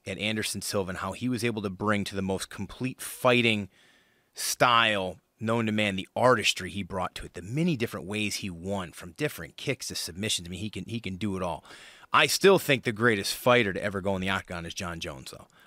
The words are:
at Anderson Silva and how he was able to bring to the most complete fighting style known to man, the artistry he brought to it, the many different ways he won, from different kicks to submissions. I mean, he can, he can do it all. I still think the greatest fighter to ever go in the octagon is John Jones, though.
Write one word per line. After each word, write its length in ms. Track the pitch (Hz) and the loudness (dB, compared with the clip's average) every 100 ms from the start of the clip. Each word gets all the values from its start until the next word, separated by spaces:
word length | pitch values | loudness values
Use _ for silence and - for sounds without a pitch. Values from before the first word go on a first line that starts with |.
| - | -10
at 100 | 95 | -4
Anderson 460 | 107 110 101 98 | -2 -2 -4 -4
Silva 260 | - 104 92 | -4 -2 -2
and 80 | 92 | -4
how 140 | 95 | -6
he 180 | 95 123 | -4 -4
was 140 | 120 | 0
able 180 | 117 110 | -2 -2
to 80 | 101 | -4
bring 340 | 92 104 104 98 | -2 0 0 0
to 100 | 98 | -2
the 60 | |
most 260 | 95 95 - | -2 -2 -6
complete 500 | - 95 - 127 - | -10 -10 -8 -8 -8
fighting 680 | - - 127 123 117 107 95 _ _ _ _ _ _ - | -12 0 4 6 4 2 -2 _ _ _ _ _ _ -8
style 800 | - - 131 117 113 104 95 92 _ - | -4 4 6 8 6 4 0 -6 _ -6
known 260 | 110 117 110 | 0 0 2
to 60 | |
man, 240 | 107 104 95 | 2 0 -2
the 120 | 92 - | -4 2
artistry 540 | 120 117 98 - 92 | 4 6 2 0 -4
he 140 | 95 | -6
brought 320 | 87 95 87 - | -6 -4 -4 -6
to 100 | - | -12
it, 80 | |
the 80 | 90 | -12
many 340 | 90 135 175 135 | -6 0 0 0
different 300 | 113 101 90 | -2 -6 -6
ways 300 | 104 104 - | -4 -2 -4
he 140 | 101 | -6
won, 400 | 82 90 98 85 | -6 -4 -4 -6
from 220 | - 90 | -12 -14
different 440 | 82 147 - 73 - | -6 -6 -6 -12 -8
kicks 300 | - 127 - | -6 -6 -6
to 80 | - | -8
submissions. 520 | - 85 107 - 85 | -8 -6 -4 -4 -6
I 40 | |
mean, 80 | 90 | -8
he 100 | 107 | -8
can, 160 | 98 90 | -8 -8
he 140 | 117 | -8
can 160 | 98 90 | -6 -4
do 200 | 107 92 | -4 -2
it 40 | |
all. 220 | 90 76 - - - - - | -4 -6 -10 -20 -20 -20 2
I 140 | - 156 | 4 6
still 320 | - 190 185 | 6 8 8
think 240 | - 131 | 6 0
the 80 | 127 | 0
greatest 420 | 104 120 104 98 | 2 2 2 0
fighter 400 | - 127 123 104 | 0 4 4 4
to 100 | 92 | 0
ever 160 | 104 98 | -4 -2
go 120 | 95 | -2
in 80 | 95 | -2
the 80 | 92 | 0
octagon 380 | 95 - 87 82 | -2 -4 -10 -10
is 80 | - | -8
John 240 | 90 85 | -8 -8
Jones, 320 | 82 69 - | -10 -10 -14
though. 160 | - - _ | -18 -20 _